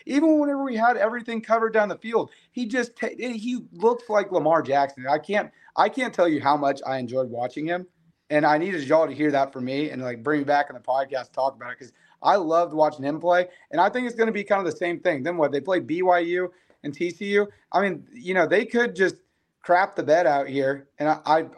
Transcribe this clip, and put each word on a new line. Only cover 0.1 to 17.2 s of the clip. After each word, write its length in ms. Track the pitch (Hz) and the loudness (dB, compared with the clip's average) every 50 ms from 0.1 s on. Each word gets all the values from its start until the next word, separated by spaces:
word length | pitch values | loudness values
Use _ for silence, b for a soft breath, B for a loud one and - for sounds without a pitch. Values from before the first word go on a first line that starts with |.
| 247 285 320 320 311 302 | 0 2 4 4 4 4
whenever 240 | 294 285 277 269 277 | 2 0 -2 -2 -4
we 120 | 269 240 | -4 -2
had 220 | 214 226 240 247 | 0 2 2 2
everything 420 | 208 196 220 240 240 226 233 226 220 | 2 0 0 -2 -4 -8 -6 -8 -4
covered 320 | 220 - 226 226 226 220 | -2 0 0 2 2 2
down 160 | - 220 208 | 2 2 0
the 100 | 202 170 - | 0 -2 -8
field, 320 | - 220 233 214 143 - b b b b | -6 -2 -2 -2 -2 -4 b b b b
he 140 | b 247 247 | b -8 -6
just 320 | 208 247 254 233 - _ | -4 -2 -4 -4 -4 _
ta-, 120 | - 233 214 - | -8 -8 -8 -6
he 420 | - 226 254 240 214 202 247 254 240 - - 170 | -6 -8 -8 -8 -8 -6 -8 -8 -8 -10 -14 -4
looks 360 | 170 190 226 240 233 - - | 0 2 2 2 0 -2 0
like 220 | 208 202 196 - | 0 0 2 2
Lamar 300 | 180 170 147 156 165 160 139 | 0 0 2 4 2 2 2
Jackson. 420 | 120 135 143 139 139 - 131 127 | 2 2 2 2 0 -2 -6 -4
I 120 | 135 147 156 | -2 -2 -2
can't, 320 | 156 - 202 208 180 - b b b b b | -2 -2 -2 -2 -2 -4 b b b b b
I 100 | - 180 | 2 2
can't 260 | 214 214 262 254 240 - | 2 2 -2 -4 -2 0
tell 140 | - 175 | 2 2
you 140 | 175 156 139 | 2 2 2
how 160 | 123 139 147 | 2 2 2
much 240 | 147 143 139 139 139 - | 2 2 0 -2 -2 -4
I 120 | 127 131 | -6 -6
enjoyed 320 | 131 127 117 123 131 131 117 | -6 -6 -4 -4 -4 -4 -4
watching 360 | 113 117 120 127 - 147 151 | -4 -6 -6 -6 -6 -6 -6
him. 220 | 165 175 180 180 - _ _ _ _ _ _ _ - | -4 -4 -6 -8 -10 _ _ _ _ _ _ _ -2
And 140 | 151 151 151 | 0 2 4
I 120 | 151 151 | 4 2
needed 260 | 151 170 196 190 160 139 | 2 0 -2 -4 -4 0
y'all 240 | 131 156 160 160 | 2 4 4 4
to 60 | 143 131 | 2 0
hear 160 | 139 151 151 | -2 0 2
that 220 | 143 139 135 135 - | 2 2 0 -2 -4
from 120 | 131 123 | -8 -6
me 240 | 127 135 139 151 151 | -6 -4 -4 -6 -6
and, 100 | 131 127 | -8 -8
like, 220 | 127 123 123 113 113 | -8 -8 -8 -6 -2
bring 160 | 147 151 147 | -2 0 0
me 60 | 139 | 0
back 240 | 139 147 143 143 - | 2 2 0 0 -2
in 40 | 135 | -6
the 80 | 120 | -10
podcast, 500 | - - 131 135 135 135 135 127 120 - | -4 -2 -2 -2 -2 -4 -6 -8 -8 -6
talk 240 | - 135 131 135 123 | -4 -2 -2 -2 -2
about 180 | 110 123 120 123 | -6 -12 -16 -14
it, 60 | - | -16
'cause 140 | 135 117 _ _ _ _ _ - - | -18 -20 _ _ _ _ _ -2 2
I 140 | 147 185 | 2 2
loved 360 | 202 175 156 165 170 175 160 151 | 2 2 2 2 2 2 2 2
watching 300 | 156 156 151 143 135 135 | 2 2 2 0 -2 -6
him 160 | 139 151 156 | -6 -4 -2
play. 280 | 165 170 175 180 180 180 b b b b | 0 2 2 2 0 -2 b b b b
And 100 | - 165 | 0 0
I 80 | 180 208 | 0 2
think 180 | 233 247 254 | 0 -2 -6
it's 80 | 240 226 | -4 -2
gonna 160 | 226 226 220 | -2 -2 0
be 120 | 220 208 196 | -2 -2 -2
kind 220 | - 208 196 190 | 0 0 0 0
of 60 | 165 | -2
the 60 | 156 | -4
same 220 | - 180 170 175 160 | -4 -4 -4 -4 -2
thing. 220 | - 180 160 135 | 0 -2 0 0
Then 160 | 127 170 180 | -2 -4 0
what? 140 | 170 151 139 | 0 0 0
They 80 | 131 143 | 0 -2
play 180 | 131 190 185 170 | -2 -2 -2 -2
B 220 | 131 120 156 175 | -2 -2 -4 0
Y 180 | 185 185 180 175 | 2 4 4 4
U 320 | 170 170 175 180 180 175 - _ _ _ _ _ - | 2 0 -2 -4 -4 -6 -8 _ _ _ _ _ -12
and 100 | 147 147 | -10 -6
T 160 | - 175 175 | -6 -6 -6
C 160 | 165 - | -6 -6